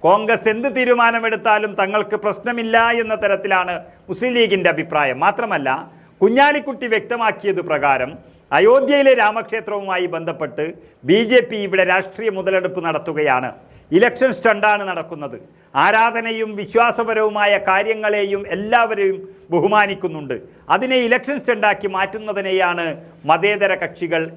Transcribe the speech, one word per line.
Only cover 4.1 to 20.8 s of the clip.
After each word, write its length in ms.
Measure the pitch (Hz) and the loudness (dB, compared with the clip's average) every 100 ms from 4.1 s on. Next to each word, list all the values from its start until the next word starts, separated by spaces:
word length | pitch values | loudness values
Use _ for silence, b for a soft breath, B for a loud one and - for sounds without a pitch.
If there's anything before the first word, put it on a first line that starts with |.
മുസ്ലിം 220 | 180 247 240 | -6 -2 2
ലീഗിൻ്റെ 300 | 226 190 175 | 2 2 0
അഭിപ്രായം. 440 | 170 160 151 143 127 175 | 0 -2 -2 0 0 0
മാത്രമല്ല, 420 | 202 233 180 131 135 170 B B _ | 0 -4 -2 -2 -4 -6 B B _
കുഞ്ഞാലിക്കുട്ടി 640 | 196 240 285 294 285 233 247 | 0 4 4 2 -4 -8 -2
വ്യക്തമാക്കിയത് 680 | 214 - 240 220 202 202 180 170 | -2 -2 -2 -2 -2 -4 -4 -2
പ്രകാരം 420 | 151 143 135 127 165 b b b 143 | 0 2 0 -2 -8 b b b 4
അയോധ്യയിലെ 540 | 196 262 254 285 269 247 | 6 4 4 4 6 6
രാമക്ഷേത്രവുമായി 840 | 208 214 220 220 220 208 196 185 180 | 4 0 -6 -8 -6 -8 -4 -4 -4
ബന്ധപ്പെട്ട് 500 | 165 165 165 151 - 156 - B B 127 | -4 -6 -6 -8 -6 -8 -8 B B 2
ബി 100 | 196 226 | 2 6
ജെ 100 | 247 - | 4 4
പി 100 | 214 202 | -4 -4
ഇവിടെ 180 | 190 185 | 0 2
രാഷ്ട്രീയ 400 | 185 190 - 220 190 | 2 0 -6 -4 -2
മുതലെടുപ്പ് 440 | 185 190 180 180 165 | 0 0 -2 -4 -4
നടത്തുകയാണ്. 640 | 151 165 151 151 127 127 - - b b 160 | -4 -4 -2 2 2 0 -12 -20 b b 4
ഇലക്ഷൻ 340 | 233 240 262 202 | 4 2 0 2
സ്റ്റണ്ടാണ് 460 | 226 202 214 208 196 | 0 2 2 0 -2
നടക്കുന്നത്. 460 | 175 160 160 143 113 - b b 135 | -6 -8 -10 -12 -12 -20 b b 2
ആരാധനയും 680 | 160 214 226 233 226 226 220 208 | 4 4 2 0 -6 -4 -6 -6
വിശ്വാസപരവുമായ 920 | 202 220 233 233 226 220 214 208 208 202 190 | -2 2 2 0 -2 0 0 2 2 2 2
കാര്യങ്ങളെയും 720 | 190 208 220 214 208 202 196 202 180 | 0 0 -2 -2 -2 -2 -4 -4 -6
എല്ലാവരെയും 640 | 208 233 233 208 196 190 - B B | 0 2 2 0 -2 -2 -10 B B
ബഹുമാനിക്കുന്നുണ്ട്. 840 | 170 170 214 202 190 185 156 143 120 - B B | 0 2 2 2 -2 -6 -8 -8 -10 -10 B B
അതിനെ 240 | 180 | 0